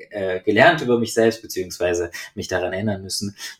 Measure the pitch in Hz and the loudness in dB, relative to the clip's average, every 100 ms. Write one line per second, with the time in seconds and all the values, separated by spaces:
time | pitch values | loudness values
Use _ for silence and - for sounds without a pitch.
0 | - 104 95 92 - 104 156 156 123 120 | -10 -4 -2 0 0 6 6 6 2 2
1 | 113 117 113 110 - 92 90 - 87 87 | 2 4 2 2 -6 -6 -6 -2 0 0
2 | 85 - - 104 87 90 90 92 107 95 | -2 -8 -10 -10 -4 -4 -2 -2 -2 -4
3 | 95 - 101 - - | -6 -6 -6 -8 -14